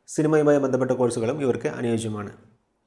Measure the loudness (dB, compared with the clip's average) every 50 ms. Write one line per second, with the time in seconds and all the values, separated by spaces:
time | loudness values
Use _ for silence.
0 | _ -8 -4 -2 0 2 2 4 4 4 4 4 2 2 0 0 0 0 0 2
1 | 0 0 0 0 -2 -2 -2 -2 0 -2 -2 -2 -4 -6 -6 -4 -2 -2 -2 -2
2 | -2 -4 -6 -8 -10 -12 -14 -18 -20 _ _ _ _ _ _ _ _